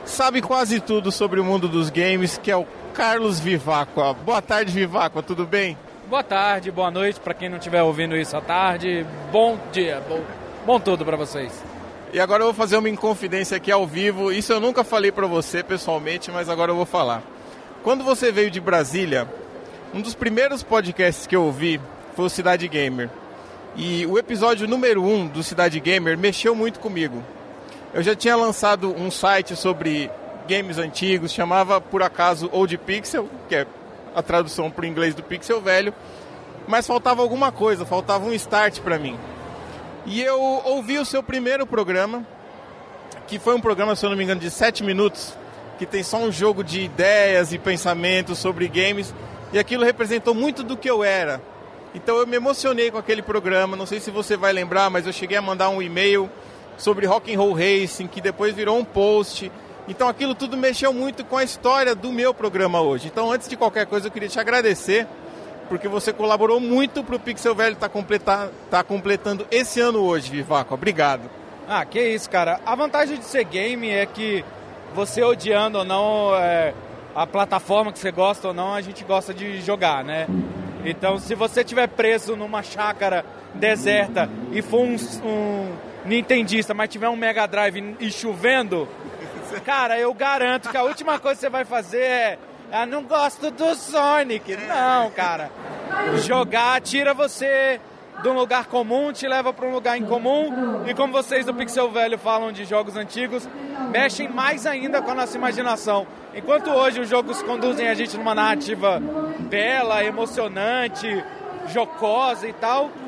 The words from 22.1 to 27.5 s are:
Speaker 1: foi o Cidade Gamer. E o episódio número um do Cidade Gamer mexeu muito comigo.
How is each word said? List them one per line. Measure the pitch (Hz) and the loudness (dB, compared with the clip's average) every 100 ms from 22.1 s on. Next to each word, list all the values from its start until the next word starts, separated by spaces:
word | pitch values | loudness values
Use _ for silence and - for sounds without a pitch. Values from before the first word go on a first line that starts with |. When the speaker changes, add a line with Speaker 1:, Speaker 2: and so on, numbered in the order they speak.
| - | -2
Speaker 1:
foi | 180 | -2
o | |
Cidade | - 180 180 175 | 2 2 2 2
Gamer. | 147 139 127 120 113 - - - - - | 0 0 -2 -6 -8 -18 -18 -18 -18 -14
E | - 165 170 170 | -8 -4 -2 2
o | 196 | 2
episódio | 240 226 226 226 214 | 2 2 4 4 2
número | 254 247 208 | 2 4 4
um | 185 214 170 | 4 2 0
do | 143 | -4
Cidade | 156 175 175 156 | -4 2 2 2
Gamer | 147 185 165 165 | 2 2 2 2
mexeu | 196 185 226 | 2 2 2
muito | 226 226 226 | 2 0 -2
comigo. | 220 180 156 123 120 - - | -6 -2 -4 -4 -12 -16 -18